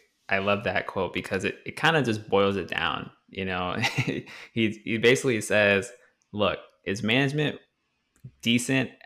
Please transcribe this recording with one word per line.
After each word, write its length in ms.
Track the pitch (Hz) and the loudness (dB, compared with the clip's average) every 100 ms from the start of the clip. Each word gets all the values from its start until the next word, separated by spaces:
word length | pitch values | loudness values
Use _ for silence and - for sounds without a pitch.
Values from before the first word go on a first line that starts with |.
| _ _ - | _ _ -4
I 120 | 98 | -2
love 260 | 101 101 101 | 0 0 0
that 200 | 98 - | -2 -2
quote 260 | 98 87 | -4 -4
because 320 | 92 - 95 95 | -4 -4 -2 -2
it, 120 | - - | -4 -10
it 100 | - | -2
kinda 240 | - 160 | 2 2
just 260 | 120 107 - | 2 -2 0
boils 280 | 98 98 98 | 2 2 0
it 100 | 82 | -4
down. 420 | - 82 - - _ _ | -2 -2 -2 -8 _ _
You 160 | 95 95 | -8 -4
know, 320 | 90 90 - | -4 -2 -2
<laughs> 20 | |
he, 460 | 117 - - - - - - | -2 -2 -4 -4 -8 -16 -6
he 440 | 117 110 107 - 113 | 0 0 -2 -6 2
basically 420 | 117 131 135 110 | 4 4 2 0
says, 500 | - 104 101 98 92 - _ _ _ | 2 4 4 4 0 -12 _ _ _
"Look, 260 | 104 98 78 - _ | 0 0 0 -8 _
is 180 | - 98 | -6 -2
management 580 | 104 127 139 147 147 - _ _ _ _ _ _ - _ | 2 2 2 0 -2 -4 _ _ _ _ _ _ -20 _
decent 480 | 117 120 127 135 113 - | 2 2 2 0 -2 -4